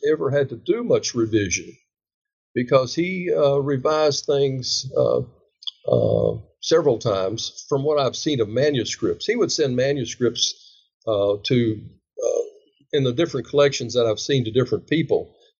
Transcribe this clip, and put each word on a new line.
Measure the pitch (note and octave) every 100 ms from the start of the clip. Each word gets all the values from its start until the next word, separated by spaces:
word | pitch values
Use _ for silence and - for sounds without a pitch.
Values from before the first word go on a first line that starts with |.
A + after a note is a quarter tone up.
| D3
ever | D#3 C#3+
had | C#3+ C3
to | A#2+
do | - A3
much | A#3+ D#3 -
revision, | A#2+ A2 G#2+ G2 F#2+ E2 - _ _ _ _ _ _ _
because | B2 B2 C3+ B2+
he, | - F3+ F#3 F3
uh, | D#3 C#3+ C#3+
revised | C#3 C3+ D3+ D#3 D3+ C#3
things, | - C#3+ C#3 C3 B2 - C3 C3
uh, | B1 A#1+ - _ _ _ - - -
uh, | B1 A1 A1 A1 A1 - _
several | - E3 D3+ A2
times | A#2+ F#2+ F#2+ A2 - - -
from | C#3+
what | C#3 D3
I've | C3 A#2+
seen | D#3+ C#3
of | G2+
manuscripts. | A#2 D3+ C3+ G#2 - G2+ E2+ -
He | A#3
would | G3
send | - C#3+ B2
manuscripts, | C3+ C#3+ - - A#2+ A#2+ - - - - _ _ -
uh, | G#2 G2+ G2+
to, | - B2+ A#2 G#2+ G#2+ - _ -
uh, | - - - - _ _ _
in | D3
the | B2+
different | B2 E3+ C3 -
collections | C#3+ C#3+ C#3 A#2+
that | G#2 A#2
I've | G#2+
seen | - C#3
to | A2
different | A2 B2 - -
people, | D#3 D#3+ F#2+ - _ _